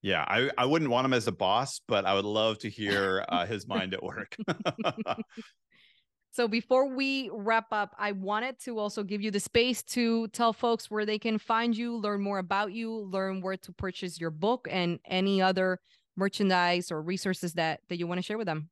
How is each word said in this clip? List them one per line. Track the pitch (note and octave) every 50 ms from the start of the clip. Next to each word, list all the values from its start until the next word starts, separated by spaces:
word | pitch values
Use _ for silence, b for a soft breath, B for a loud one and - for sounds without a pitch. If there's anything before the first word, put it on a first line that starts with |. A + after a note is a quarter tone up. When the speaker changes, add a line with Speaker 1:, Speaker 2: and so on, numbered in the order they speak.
Speaker 1:
Yeah, | - G2 F#2 E2 C#2
I, | - G2 A2+ B2+ C#3 -
I | - B2
wouldn't | C3 D3+ E3 D#3+ C3+
want | A#2+ B2 C3
him | C3+ C3
as | B2 G#2+
a | A2+
boss, | F#2 E2+ G2+ F#2 G2+ A#2 C3 C3+ - - _
but | - A#2+ G2+ F#2+
I | F#2+ G2
would | G2 G2+
love | G#2 G#2+ A2 G#2+ A2+ A2 G#2
to | - G#2+
hear, | G2+ - G#2+ G2+ G2+ G2+ G2 F#2+ F#2+ F#2+ -
uh, | - - F2 F2
his | - A#2 G2+ -
mind | A2+ G2+ - F#2+ F#2+ F#2+
at | - -
work. | - - - G2+ - - - G#3+
<laughs> | - - - G3+ F3 - - A3 - - - A3 - - - A3 _ B B A3 B B _ _ _ b b b b b b b b _ _ _ _
Speaker 2:
So | - - A#3+
before | A3+ G3+ A#3 - _ B3+ C4 C4+ C#4 C4
we | B3+ C4+ C4+ C4+ C4+ C4+ G#3 G3
wrap | A3+ G3 A3 A3+ A3+ A3 _
up, | - G#3+ G#3 G3+ -
I | - G#3 G#3
wanted | G3+ F#3+ F#3+ F#3+ G#3 G#3+ A#3 C4 B3+ _
to | - C4 A#3+
also | A3 G#3 G#3 G#3 - G#3
give | F3+ G#3 G#3
you | G3 G#3+
the | G3 G3+
space | - - _ A#3 A#3+ B3+ A#3+ - -
to | - - B3 A#3+ A3+ A3+ A3+ A3+
tell | G#3 - - A#3+ A#3 G#3+
folks | - - A#3+ A#3 A3+ - -
where | G#3+ G#3+ G#3+
they | G#3 G#3+
can | G#3 - A#3 A3 G#3+
find | - - A#3 A3+ A#3 A#3+ A3+
you, | G#3+ A#3+ A#3+ A#3
learn | A#3 G#3 G#3 G#3 G3+
more | G3+ G3 G3+
about | G3 F#3 E3+ G3 G3 G#3 G3+
you, | F#3 A3+ A3+ A3+
learn | A3+ A3 G#3 F#3+ F#3 F#3+ F#3+ F#3+ F#3+ F#3+
where | F3+ F#3+ F#3+
to | F#3 - - E3+
purchase | - G3 F#3+ F3+ - - F3+ E3 E3
your | E3 E3
book | D#3 D3+ E3+ G#3 B3 B3 _ -
and | - F#3 F3 F3 E3+ - _
any | - - F#3 F#3+ G3 G3 F#3+
other | F#3 F#3 F#3+ F#3+ F#3 F#3 F#3 F#3 b b b b b b _
merchandise | F#3 F#3+ G3 - - G#3 F#3+ F#3 F3+ F3 F3 F3 F3 F3 -
or | F3 D#3
resources | D#3 E3+ F#3+ F#3 - G3 F#3 - - F3 D#3+
that, | E3+ E3 D#3+ D#3 - _ _
that | F3+
you | F3 E3+
wanna | E3+ F3+ F3+
share | F3 - G#3+
with | A3 A3+
them. | F3+ D#3 D#3 D3+ E3